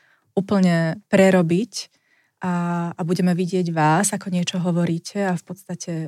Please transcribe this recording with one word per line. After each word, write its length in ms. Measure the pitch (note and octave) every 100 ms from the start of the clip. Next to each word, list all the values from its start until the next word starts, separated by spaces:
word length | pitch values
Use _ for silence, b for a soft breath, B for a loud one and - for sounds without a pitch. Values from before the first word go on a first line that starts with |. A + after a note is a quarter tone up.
| _ _ _
úplne 680 | - G3 G3+ F#3 E3+ E3 G#3 -
prerobiť 840 | G3 F#3+ F#3 E3 F3 A#3+ - - _ _ _ _ _
a, 140 | F#3 F3 F3 F3 E3+
a 60 | F3
budeme 320 | E3+ F#3 F3+
vidieť 400 | F3 F#3 F#3 E3+
vás, 400 | D#3+ D3+ D#3+ G#3
ako 160 | G3+ G3+
niečo 320 | F3+ F3 F#3
hovoríte 560 | F3 E3+ E3+ E3+ - G3+
a 140 | G3
v 80 | F3
podstate 460 | - F#3 - F3 - D#3+